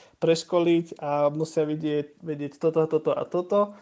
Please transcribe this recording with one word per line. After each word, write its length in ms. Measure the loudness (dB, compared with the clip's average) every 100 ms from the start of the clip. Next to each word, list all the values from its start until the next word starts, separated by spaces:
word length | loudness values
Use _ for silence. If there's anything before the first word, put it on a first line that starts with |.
| -20 _
preškoliť 800 | 2 2 0 0 4 2 0 -8
a 320 | -4 0 0
musia 320 | 0 -2 -2 -2
vidieť, 560 | -2 -2 -4 -4 -10
vedieť 400 | -10 -8 -8 -2
toto, 240 | 0 2 2
toto 240 | 0 0
a 160 | -2 -2
toto. 480 | -4 0 0 0 -4